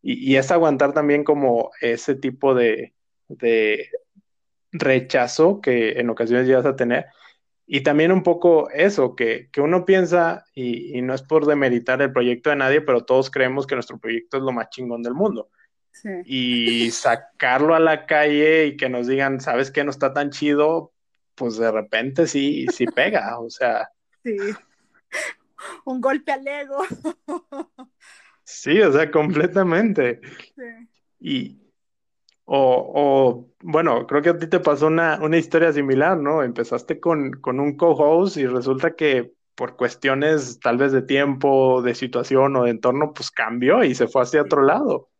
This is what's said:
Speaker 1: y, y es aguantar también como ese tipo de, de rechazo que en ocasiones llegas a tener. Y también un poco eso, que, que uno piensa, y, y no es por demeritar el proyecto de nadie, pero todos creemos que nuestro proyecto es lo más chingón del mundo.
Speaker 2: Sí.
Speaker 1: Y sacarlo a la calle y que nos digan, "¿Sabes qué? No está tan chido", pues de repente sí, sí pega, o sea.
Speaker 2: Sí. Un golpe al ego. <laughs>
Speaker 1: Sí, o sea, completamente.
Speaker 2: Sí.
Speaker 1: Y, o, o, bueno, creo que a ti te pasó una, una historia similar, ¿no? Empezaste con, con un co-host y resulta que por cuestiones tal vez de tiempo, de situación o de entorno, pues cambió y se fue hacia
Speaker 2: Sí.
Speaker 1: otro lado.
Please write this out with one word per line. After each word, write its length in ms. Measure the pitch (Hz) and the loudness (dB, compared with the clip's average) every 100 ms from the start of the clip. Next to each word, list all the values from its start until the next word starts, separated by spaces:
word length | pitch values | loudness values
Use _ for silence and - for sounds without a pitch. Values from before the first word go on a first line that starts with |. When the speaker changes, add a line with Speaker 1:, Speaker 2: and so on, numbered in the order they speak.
Speaker 1:
y, 300 | - 123 135 | -6 -6 2
y 40 | 135 | 2
es 140 | 135 | 4
aguantar 400 | 170 165 135 143 | 2 2 2 0
también 300 | 151 147 147 | 2 0 0
como 460 | 147 147 135 117 - - | 0 0 2 0 -2 -4
ese 340 | 120 117 - | -4 -4 -4
tipo 400 | 135 135 131 139 | -4 -4 -2 0
de, 400 | 123 117 107 117 _ _ _ _ | 2 2 0 -6 _ _ _ _
de 600 | 143 120 113 107 107 - - _ _ _ _ _ _ _ | -4 0 2 2 -2 -6 -12 _ _ _ _ _ _ _
rechazo 880 | 165 135 131 131 139 120 - 165 202 | -4 2 0 2 -2 0 2 2 2
que 320 | - 120 113 113 | 0 0 0 -2
en 100 | 120 | -4
ocasiones 360 | 107 117 123 127 | -2 0 2 4
llegas 200 | 131 139 | 4 2
a 100 | 135 | -2
tener. 300 | 120 127 - _ - _ _ _ _ | -2 -2 -4 _ -20 _ _ _ _
Y 160 | 139 | -2
también 300 | 135 147 165 | 0 2 2
un 100 | 190 | 2
poco 480 | 180 170 175 160 - | 2 2 4 4 2
eso, 440 | 143 190 202 123 - | 0 0 2 -2 0
que, 320 | 117 117 - | -2 -2 -6
que 80 | - | -2
uno 240 | 147 180 | 0 0
piensa, 600 | 180 190 170 175 165 170 _ | 2 2 4 2 0 -4 _
y, 440 | - 123 117 - 135 | -10 -8 -8 -8 -8
y 40 | |
no 120 | 127 | -6
es 80 | 135 | -6
por 240 | 135 156 147 | 0 0 2
demeritar 560 | 147 135 120 120 131 | 2 0 0 -2 -2
el 100 | 139 | 0
proyecto 380 | 135 123 120 151 | 0 0 0 -2
de 60 | 143 | 0
nadie, 240 | 131 147 | 2 2
pero 240 | 151 123 | 2 -2
todos 260 | 120 131 135 | 2 0 0
creemos 360 | 139 127 139 135 | -2 -2 -2 -4
que 100 | 127 | -6
nuestro 220 | - 127 | -6 -12
proyecto 400 | 113 117 117 135 | -6 -6 -6 -6
es 40 | |
lo 100 | 135 | -4
más 180 | 120 110 | -6 -8
chingón 320 | - 123 117 | -10 -10 -8
del 120 | 117 | -8
mundo. 360 | 139 208 117 - _ _ _ _ | -2 -2 -4 -14 _ _ _ _
Speaker 2:
Sí. 180 | _ 208 185 | _ -14 -14
Speaker 1:
Y 680 | 180 131 123 120 117 117 117 | -8 -6 -2 -2 -2 0 -2
sacarlo 840 | - 131 117 - _ 131 131 151 | -2 -2 -2 -6 _ 0 2 4
a 60 | 160 | 4
la 260 | 160 151 - | 4 2 0
calle 600 | 151 151 147 151 160 151 | 0 2 4 4 4 2
y 100 | 135 | -2
que 120 | 131 | -4
nos 180 | 123 120 | -4 -2
digan, 340 | 135 135 135 | -2 -2 -4
"¿Sabes 300 | - 123 131 | -4 -2 -2
qué? 140 | 147 | -4
No 60 | 143 | -4
está 220 | 135 135 | -2 -2
tan 180 | 139 143 | -2 -6
chido", 640 | 143 147 147 151 165 160 _ _ _ _ | -2 0 2 2 0 -6 _ _ _ _
pues 240 | - 120 110 | -8 -8 -2
de 120 | 113 | -2
repente 560 | 107 104 110 131 135 160 | -2 -4 -4 -2 0 0
sí, 400 | 143 139 143 - | 0 -2 -2 -4
sí 180 | - 120 | -2 -2
pega, 520 | 120 165 196 104 117 | 0 0 0 -4 -10
o 120 | 113 | -14
sea. 400 | - 123 113 110 _ _ _ | -4 -2 -2 -6 _ _ _
Speaker 2:
Sí. 280 | 240 202 202 208 _ _ _ _ _ - - - _ - - - | -8 -6 -6 -8 _ _ _ _ _ -10 -10 -14 _ -20 -18 -14
Un 160 | - 254 | -8 -2
golpe 320 | 262 277 - | -2 -2 -4
al 140 | 277 277 | -6 -6
ego. 320 | 294 285 277 370 - 311 - - | -10 -8 -8 -8 -8 -10 -12 -12
<laughs> 640 | 339 _ 285 330 _ 262 _ _ - _ _ | -12 _ -16 -16 _ -20 _ _ -20 _ _
Speaker 1:
Sí, 360 | - - 139 185 | -20 -12 0 4
o 100 | 196 | 4
sea, 180 | 139 156 | 4 2
completamente. 1120 | 156 151 151 175 196 180 165 226 180 123 117 - - - - | 0 0 0 0 0 0 2 0 0 -2 -4 -14 -20 -20 -20
Speaker 2:
Sí. 320 | 240 226 233 _ _ _ | -18 -18 -20 _ _ _
Speaker 1:
Y, 400 | - 139 - - _ _ _ _ _ _ _ _ | -6 -6 -6 -16 _ _ _ _ _ _ _ _
o, 480 | - 139 131 127 - | -4 2 2 2 0
o, 560 | 147 143 135 131 123 - _ | 0 2 4 4 0 -12 _
bueno, 440 | 175 156 165 120 131 | -2 0 2 0 0
creo 160 | 143 | 0
que 80 | 160 | 2
a 80 | 170 | 0
ti 100 | 160 | 0
te 120 | 180 | 0
pasó 280 | 170 143 156 | 2 2 2
una, 320 | 165 165 151 | 2 0 -2
una 160 | 156 165 | 0 0
historia 340 | 160 165 165 | 2 2 2
similar, 460 | 147 139 135 156 180 | 2 0 2 2 0
¿no? 240 | 143 156 | 0 0
Empezaste 580 | 127 120 117 123 - 156 | -2 -4 -6 -6 -6 -4
con, 320 | 170 156 135 | -2 -2 -4
con 260 | 131 - 127 | -6 -6 -2
un 160 | 143 143 | -4 2
co-host 600 | 170 151 147 165 196 156 | 2 4 4 4 2 -2
y 80 | 127 | -2
resulta 500 | 127 127 135 165 165 | -2 -2 -2 -2 0
que 380 | 151 131 120 _ _ | 0 0 -4 _ _
por 220 | - 120 - | -10 -10 -4
cuestiones 840 | 120 - 139 135 147 156 123 117 | -4 -2 -2 0 2 0 -2 -4
tal 180 | 123 120 | -2 0
vez 140 | 139 | 2
de 100 | 135 | 0
tiempo, 800 | - 135 143 135 139 135 131 127 | 0 0 0 0 2 4 4 2
de 120 | 123 | 0
situación 600 | 117 127 123 120 135 135 135 | -4 -4 -6 0 2 2 2
o 80 | |
de 60 | 120 | 0
entorno, 420 | 113 127 135 151 | 0 -2 0 -4
pues 160 | 147 - | -6 -10
cambió 540 | - 113 120 123 220 | -6 -4 0 2 4
y 100 | 175 | 2
se 140 | 117 117 | 0 0
fue 140 | 135 | 0
hacia 200 | 123 156 | 0 0
Speaker 2:
Sí. 40 | 147 | 2
Speaker 1:
otro 160 | 147 | 2
lado. 480 | 139 202 277 151 _ | 2 2 -2 -4 _